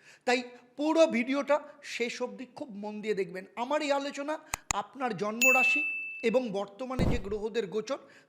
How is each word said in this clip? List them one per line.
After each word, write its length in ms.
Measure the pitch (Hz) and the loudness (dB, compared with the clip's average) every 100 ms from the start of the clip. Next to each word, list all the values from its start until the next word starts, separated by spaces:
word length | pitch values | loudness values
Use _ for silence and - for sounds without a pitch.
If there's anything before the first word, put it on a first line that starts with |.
| - - | -20 -4
তাই 180 | - 254 247 - - - | 0 2 0 -14 -18 -2
পুরো 300 | 302 320 320 | 2 6 6
ভিডিওটা 540 | 226 247 277 277 294 - - | 6 0 0 2 0 0 -14
শেষ 400 | - - 240 - | -12 -4 -4 -2
অবধি 240 | 247 196 254 | -6 -8 -14
খুব 140 | - 294 | -12 -12
মন 300 | 202 208 214 | -10 -10 -6
দিয়ে 120 | 214 | -2
দেখবেন। 300 | 196 185 185 196 - | -2 -2 -6 -12 -8
আমার 260 | 247 302 | -2 0
এই 100 | 294 | 2
আলোচনা 460 | 277 277 269 285 311 - - - | 0 0 -6 -6 -8 -8 -10 -4
আপনার 420 | - - 269 254 190 | -4 -4 -4 -2 -2
জন্মরাশি 680 | 208 226 254 233 - - - - - - | -4 2 4 6 6 2 0 -4 -8 -2
এবং 280 | 233 240 240 | 2 2 0
বর্তমানে 540 | 196 202 - 254 254 | -4 -6 -8 -6 0
যে 140 | 254 240 | 2 2
গ্রহদের 480 | 196 208 220 220 202 | -2 -4 -2 -4 -2
গোচর 320 | 208 214 277 - - | -4 -4 -8 -8 -20